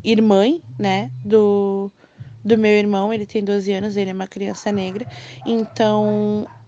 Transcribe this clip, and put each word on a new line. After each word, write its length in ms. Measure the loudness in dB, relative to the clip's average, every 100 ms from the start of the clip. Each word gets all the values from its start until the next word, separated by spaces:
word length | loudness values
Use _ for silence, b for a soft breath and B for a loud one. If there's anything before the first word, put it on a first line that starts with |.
irmã, 420 | 0 4 6 6 4 0 -6 -4
né, 340 | -2 -2 -4 -8
do, 680 | 2 4 4 2 0 -2 -6 -12 B B B B
do 140 | 0 2
meu 140 | 4
irmão, 400 | 4 2 0 0
ele 140 | -4 -4
tem 180 | -4
doze 280 | -2 -2 -2
anos, 240 | -2 -2 -4
ele 140 | -4
é 40 |
uma 120 | -4 -8
criança 460 | -6 -8 -6 -4
negra, 340 | -4 -4 -8 -10 B B B -2
então 1000 | -2 -2 0 2 2 2 0 0 -2 -6 -12